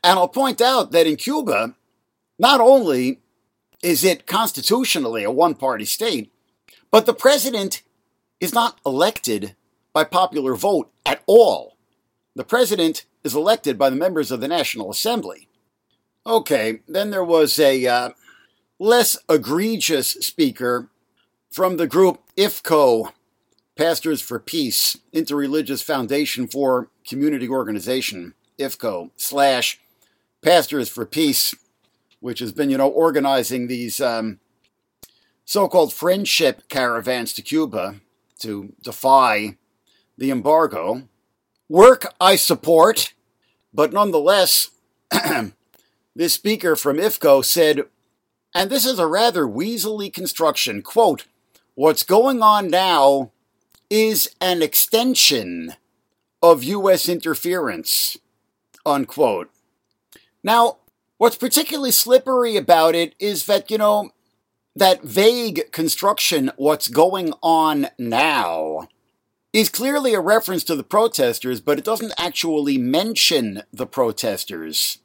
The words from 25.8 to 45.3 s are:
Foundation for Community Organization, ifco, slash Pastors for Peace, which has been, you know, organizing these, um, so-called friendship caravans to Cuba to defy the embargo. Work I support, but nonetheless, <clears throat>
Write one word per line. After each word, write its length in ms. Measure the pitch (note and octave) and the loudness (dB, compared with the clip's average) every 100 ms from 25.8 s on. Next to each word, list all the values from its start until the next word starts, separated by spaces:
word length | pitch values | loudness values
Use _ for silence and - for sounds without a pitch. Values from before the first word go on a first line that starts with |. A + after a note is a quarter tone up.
Foundation 640 | - C#3+ A#2 C#3+ C#3+ - B2 | -6 -6 -2 -4 -4 -6 -8
for 420 | C3+ C3+ B2+ A#2 _ - | -4 -2 -2 -6 _ -14
Community 400 | C3 D3 C#3 A#2+ | -4 -4 -2 -6
Organization, 840 | C3 A2 G#2 F#2+ C3 - G2 F2 _ _ - | -6 -6 -8 -6 -6 -6 -10 -16 _ _ -10
ifco, 540 | C3+ - A#2 F2+ E2+ _ | -10 -6 -8 -8 -12 _
slash 640 | - C#3 C#3 B2+ - - _ _ _ _ _ _ | -8 0 2 2 -2 -8 _ _ _ _ _ _
Pastors 480 | D#3 E3+ - D3 A#2 | 2 4 2 -4 -6
for 160 | - A2+ | -8 -8
Peace, 480 | D3+ D#3 C3 - - _ _ _ _ _ _ | -2 0 0 -2 -6 _ _ _ _ _ _
which 200 | B2 A#2 | -12 -10
has 120 | A#2+ | -10
been, 200 | - C#3+ | -4 -2
you 60 | C3+ | 2
know, 100 | C3+ | 2
organizing 800 | C#3+ E3 D3 C#3 C3+ A#2+ B2+ B2 | 2 0 0 0 0 -2 -6 -6
these, 340 | B2 A#2+ - | -8 -8 -4
um, 380 | C3 A2+ A2 G2 _ _ _ _ _ _ - _ _ _ - | -4 -4 -8 -12 _ _ _ _ _ _ -20 _ _ _ -6
so-called 480 | G#3 G3 F#3 D3+ | -2 2 2 2
friendship 760 | - E3 G3 G3+ - D3 - _ | -2 -2 -2 -2 0 0 -2 _
caravans 640 | C3 B2 A#2 B2 B2+ A2+ | -4 -2 -2 -4 -4 -6
to 100 | - | -10
Cuba 540 | - D#3 D3+ G2+ F#2 G2+ _ _ _ _ | -4 -4 -2 -4 -8 -10 _ _ _ _
to 340 | A2 G2+ G2+ - | -12 -10 -12 -16
defy 760 | - - C3+ C3+ B2 G#2+ G#2 G#2 _ _ _ _ _ - | -16 -4 4 4 4 0 -4 -12 _ _ _ _ _ -8
the 140 | C3+ | -4
embargo. 720 | C3 B2 D#3 D#3 E2+ F2 B2 C3+ _ _ _ _ _ _ | -2 2 2 2 -2 -6 -6 -10 _ _ _ _ _ _
Work 440 | D#3+ A#3 B3+ - _ | 8 8 8 0 _
I 160 | F#3 G3 | 4 4
support, 800 | - E3+ - E3 F3+ A3 - _ _ _ _ _ _ | 2 -2 4 6 6 4 -6 _ _ _ _ _ _
but 200 | - D3+ | -2 0
nonetheless, 800 | G3 G#3 E3 D3+ G3+ F3+ - - _ _ _ _ | 2 2 2 2 4 4 2 -2 _ _ _ _
<clears throat> 400 | - D#3+ | -4 -2